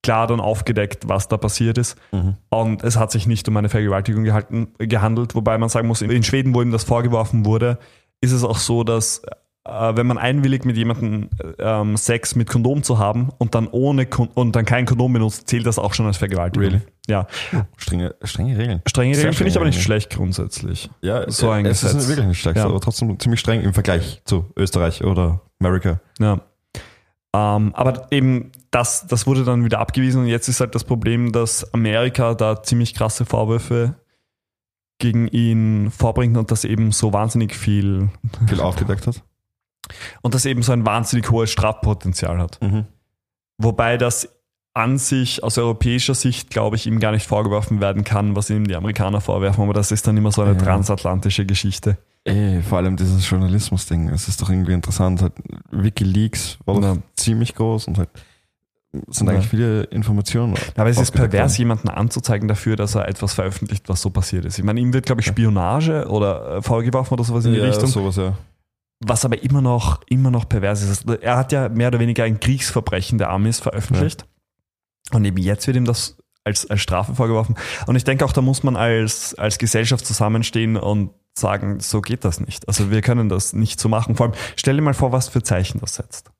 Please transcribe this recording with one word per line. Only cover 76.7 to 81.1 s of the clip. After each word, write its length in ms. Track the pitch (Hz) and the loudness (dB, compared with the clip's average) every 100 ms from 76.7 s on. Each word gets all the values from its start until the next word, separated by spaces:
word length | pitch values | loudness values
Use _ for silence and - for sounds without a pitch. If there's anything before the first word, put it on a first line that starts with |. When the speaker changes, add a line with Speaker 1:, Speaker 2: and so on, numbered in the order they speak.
| 101 | -2
Speaker 1:
Strafe 320 | - 92 104 | 0 -2 -2
vorgeworfen. 420 | 127 117 110 110 107 - - - | 0 2 2 0 -4 -6 -8 0
Und 100 | 127 | 0
ich 80 | 131 | 2
denke 180 | 135 143 | 0 2
auch, 60 | |
da 100 | - | 2
muss 220 | 131 131 | 2 2
man 140 | 135 113 | 0 0
als, 580 | 117 113 110 - - - | 2 2 0 -4 -8 -4
als 220 | 107 - | -4 0
Gesellschaft 480 | 113 110 113 127 - | 0 0 0 -2 -2
zusammenstehen 720 | 113 107 113 113 117 113 110 | -2 2 2 0 0 0 0
und 340 | - 104 98 | 0 0 -2